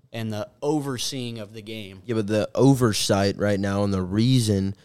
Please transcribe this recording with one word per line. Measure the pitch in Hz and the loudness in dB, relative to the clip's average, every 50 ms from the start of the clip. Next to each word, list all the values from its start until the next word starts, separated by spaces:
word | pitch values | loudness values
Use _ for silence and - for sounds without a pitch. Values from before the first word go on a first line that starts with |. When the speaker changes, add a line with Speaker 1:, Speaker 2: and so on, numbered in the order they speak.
| _ _ - | _ _ -10
Speaker 1:
and | 117 113 110 107 | -8 -8 -6 -6
the | 104 107 - _ _ - | -6 -8 -10 _ _ -2
overseeing | 147 151 151 139 139 131 113 - - 143 131 123 120 117 113 | -2 -2 -2 -2 -4 -6 -6 -6 -6 -6 -6 -8 -8 -8 -10
of | 107 101 113 | -12 -14 -14
the | 113 101 | -16 -14
game. | 110 110 110 104 95 98 95 92 | -12 -10 -10 -12 -12 -14 -14 -8
Speaker 2:
Yeah, | 120 117 | -4 -2
but | 110 104 | -2 0
the | 98 107 104 - - - | 0 0 0 0 0 2
oversight | 101 120 139 139 120 123 113 101 - - - 110 98 98 98 - - | 4 6 6 6 6 4 2 2 0 0 2 2 2 2 0 0 0
right | 98 104 104 98 | 0 0 0 0
now | 101 98 98 101 101 | 0 0 0 0 0
and | 98 98 | 0 0
the | 95 92 | -2 -2
reason | 87 98 110 113 127 131 127 113 107 101 98 95 98 98 - _ | 0 0 2 4 4 4 4 4 2 2 2 0 -2 -4 -8 _